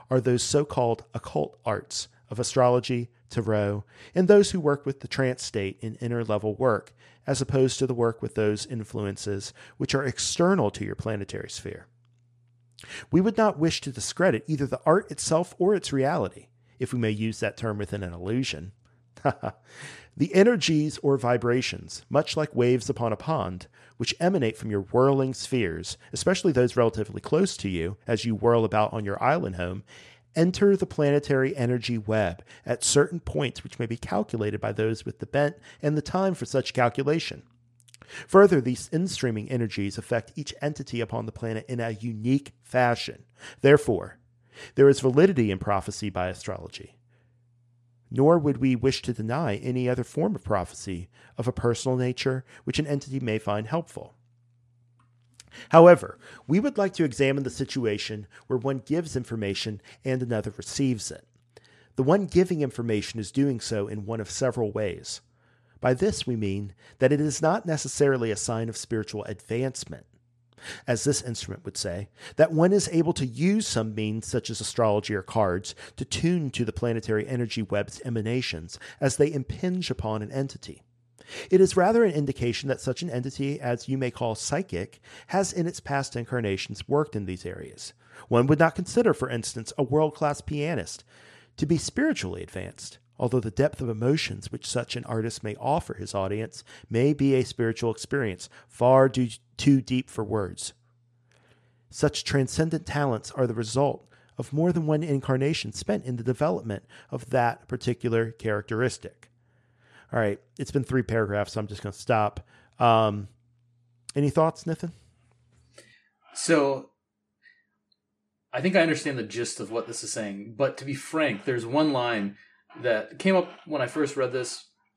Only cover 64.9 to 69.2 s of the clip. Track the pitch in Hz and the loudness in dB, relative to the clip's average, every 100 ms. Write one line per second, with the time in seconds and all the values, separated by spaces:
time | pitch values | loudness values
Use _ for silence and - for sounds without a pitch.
64.9 | 85 - - _ _ _ _ _ - 123 | -4 -10 -14 _ _ _ _ _ -2 0
65.9 | 127 196 - - 117 104 98 101 - - | 2 0 0 -4 -2 -2 -2 -6 -12 -16
66.9 | - 131 143 151 139 160 202 180 156 131 | 2 4 4 0 2 2 2 0 -4 -2
67.9 | - 143 131 117 104 - 113 113 110 - | 2 4 4 0 -2 -2 -4 -4 -6 -6
68.9 | 113 107 107 | -4 -4 -8